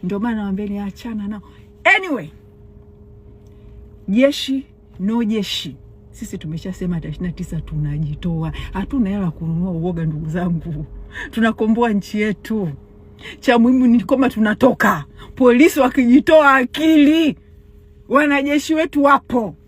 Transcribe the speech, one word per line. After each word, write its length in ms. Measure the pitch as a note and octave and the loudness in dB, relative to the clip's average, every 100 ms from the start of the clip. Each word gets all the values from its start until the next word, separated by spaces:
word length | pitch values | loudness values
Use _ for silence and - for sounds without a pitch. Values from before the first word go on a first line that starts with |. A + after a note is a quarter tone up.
Ndio 180 | F3+ G3+ | -4 -4
maana 160 | A#3 A3 | -4 -4
nawaambieni, 420 | G3+ F#3+ G#3 G3+ | -4 -6 -6 -6
achana 500 | G3+ F#3+ A#3+ A3 G3+ | -8 -10 -12 -10 -10
nao. 140 | G#3+ - - - - D#4+ G4 | -12 -16 -20 -20 -6 0 0
Anyway, 320 | F#4+ C4+ D3+ - - - - - - - - - - - - - - - - - - | -2 -6 -8 -18 -20 -20 -20 -20 -20 -20 -20 -20 -20 -20 -20 -20 -20 -20 -20 -20 -4
jeshi, 580 | G3+ C4+ C#4+ - C4+ C4+ - _ - | 2 2 2 -4 -6 -6 -20 _ -8
no 240 | F#3+ A3+ | -4 -2
jeshi. 520 | A3+ A3 G3 - E3 B2+ - - - | -2 -2 -4 -8 -10 -14 -20 -20 -20
Sisi 280 | - A3 G3 | -16 -12 -12
tumeshasema 580 | D#3+ D#3+ F#3+ F#3 F#3 F3 | -10 -10 -10 -8 -6 -6
tarehe 140 | D#3 | -8
ishirini 180 | D3+ F3+ | -8 -8
na 80 | - | -8
tisa 240 | F3+ E3 | -8 -10
tunajitoa. 920 | - D3+ D3 D3 D#3 D3 F3+ D#3+ D#3+ D3+ - | -8 -6 -6 -4 -6 -6 -6 -4 -6 -8 -10
Hatuna 380 | F#3 G3 C#4 G3+ | -8 -6 -2 -2
hela 200 | G3+ F#3 | -2 -6
kununua 400 | D3+ E3 E3 F#3 | -6 -6 -4 -4
uoga, 340 | E3+ E3+ E3+ | -4 -6 -4
ndugu 240 | D#3+ D3+ D#3 | -6 -6 -6
zangu. 560 | E3+ F3 E3+ E3 D3 D3+ - - - - | -4 -4 -4 -6 -10 -12 -14 -18 -14 -10
Tunakomboa 600 | - A3+ A3 A3 A3+ A#3+ | -2 -2 0 -2 0 0
nchi 280 | G3+ - G#3 | -2 -4 -4
yetu. 480 | G#3+ G3+ - A3 F3+ C#3 - - - - - - | -4 -4 -6 -4 -4 -8 -16 -20 -20 -20 -20 -8
Cha 180 | - A#3 | 2 4
muhimu 280 | A#3 C4 B3+ | 4 4 4
ni 180 | A#3 | 4
kwamba 240 | - B3+ B3+ | 2 2 2
tunatoka. 760 | A#3 G#3+ G#3+ B3+ - G#3 G3 C#3+ - - | 2 0 4 2 4 0 0 -4 -18 -20
Polisi 460 | - B3+ A#3+ D#4+ D4+ | 2 4 6 6 4
wakijitoa 760 | B3+ C4+ A#3+ B3+ - D#4+ C#4+ | 0 2 6 6 6 6 6
akili, 840 | C4+ B3 - D#4+ D#4+ C#4+ D#4+ D#4+ G#3 _ - - - - - - | 4 2 0 4 6 6 4 2 -2 _ -20 -20 -20 -20 -20 -2
wanajeshi 680 | B3 D4 C#4+ C#4 D4 - | 2 2 0 0 -2 0
wetu 280 | D#4 D#4+ D4 | -2 0 2
wapo. 520 | C#4 C#4 - B3 G#3+ D3 | 4 2 2 -4 -4 -10